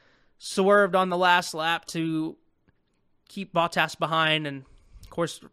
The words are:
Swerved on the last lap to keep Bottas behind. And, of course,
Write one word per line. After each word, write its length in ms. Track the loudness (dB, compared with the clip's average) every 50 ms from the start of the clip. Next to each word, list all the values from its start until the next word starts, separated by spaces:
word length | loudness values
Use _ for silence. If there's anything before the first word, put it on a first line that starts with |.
| _ _ _ _ _ _ _ _
Swerved 580 | -14 -8 -2 0 4 4 6 6 4 4 2
on 140 | 2 0 2
the 80 | 0 2
last 360 | 4 4 4 4 2 -2 -6
lap 320 | -6 -4 -2 -4 -4 -6
to 520 | -8 -6 -6 -4 -4 -4 -4 -6 -8 -10 -14 _ _ _ _ _ _ _ _ _ _ _ _ _ _ _ _ _ _
keep 260 | -14 -14 -12 -6 -2
Bottas 440 | -2 0 0 2 0 0 0 -2 -4
behind. 480 | -4 -2 0 0 2 2 0 0 -2 -6
And, 160 | -10 -12 -14 _ -20 _ _ _ -20 -20
of 80 | -20 -12
course, 300 | -6 -6 -6 -6 -6 -10 -18 -20